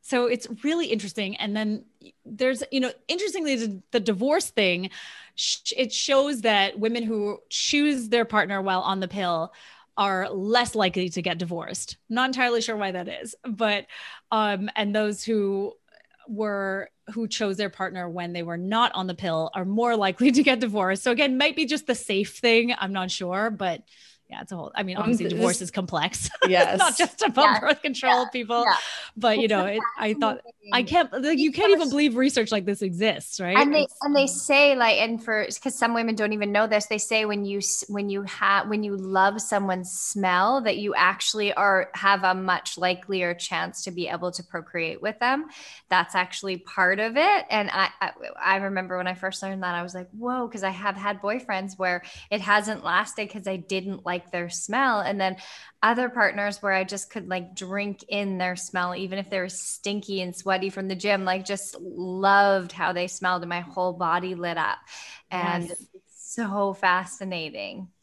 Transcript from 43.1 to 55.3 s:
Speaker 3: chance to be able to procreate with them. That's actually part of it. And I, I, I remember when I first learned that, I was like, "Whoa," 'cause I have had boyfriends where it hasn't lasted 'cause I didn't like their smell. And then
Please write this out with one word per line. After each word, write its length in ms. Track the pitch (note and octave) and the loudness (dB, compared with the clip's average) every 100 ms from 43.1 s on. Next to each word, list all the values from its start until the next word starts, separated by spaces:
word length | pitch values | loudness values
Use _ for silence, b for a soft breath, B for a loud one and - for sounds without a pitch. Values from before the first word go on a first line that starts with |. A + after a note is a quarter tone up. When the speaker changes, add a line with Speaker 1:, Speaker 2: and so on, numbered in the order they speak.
| F#3+ F3 | -2 -2
Speaker 3:
chance 480 | F3 - E3+ F3 - | -4 -4 -4 -4 -6
to 60 | - | -10
be 160 | F3 E3+ | -6 -6
able 220 | E3+ F3+ | -4 -6
to 140 | F3+ | -6
procreate 580 | F3 E3+ E3 F3 E3 - | -10 -10 -8 -6 -4 -4
with 160 | G#3 G#3+ | -6 -2
them. 280 | A#3+ C4+ D#4 B B B _ | 0 0 -4 B B B _
That's 260 | F#3 F3 | 2 2
actually 440 | F#3+ F#3 - G3 F3+ | 0 -2 -4 -6 -8
part 420 | - - F3+ G3 | -6 2 2 4
of 160 | A3 A#3+ | 0 2
it. 300 | F4 G4+ - | 4 2 2
And 180 | G#3+ G3+ | -2 0
I, 180 | - G3 - | 0 -2 0
I, 120 | F#3+ - - - | -6 -6 -14 -4
I 140 | F3+ G3 | 0 2
remember 380 | G3 F#3+ F#3 F3+ | 0 -4 -4 -4
when 120 | F3+ | -4
I 60 | |
first 280 | F3+ F#3+ F#3+ | -4 -6 -6
learned 200 | F#3+ F#3+ | -8 -6
that, 100 | F3+ | -4
I 80 | F3 | -4
was 120 | F3+ | -6
like, 140 | F3+ F3+ | -10 -12
"Whoa," 360 | G#3+ A#3+ B3+ A#3+ | -8 -4 -4 -4
'cause 140 | A#3 | -4
I 80 | F#3+ | -4
have 260 | F#3 G3+ G3 | -2 -4 -2
had 240 | G3+ G3+ | -4 -2
boyfriends 560 | G3+ A#3+ B3 G3 F#3+ F#3+ | -4 -4 -4 -6 -6 -2
where 240 | F#3 F3 B B B | -2 -2 B B B
it 100 | G#3 | -4
hasn't 440 | G3 G#3 G#3 G#3 | 4 4 4 -4
lasted 440 | - F3 G#3+ - G#3 | 0 0 0 -6 -8
'cause 160 | G#3+ F#3+ | -8 -6
I 80 | F#3+ | -8
didn't 500 | E3 F#3+ F#3 F#3+ F3+ | -4 -4 -4 -8 -4
like 240 | F3+ F3 | -6 -4
their 180 | F3+ F3 | -6 -6
smell. 500 | - - A3+ C4+ A3 | -8 -4 0 2 2
And 200 | F#3+ G3+ | 0 0
then 160 | F#3+ | -2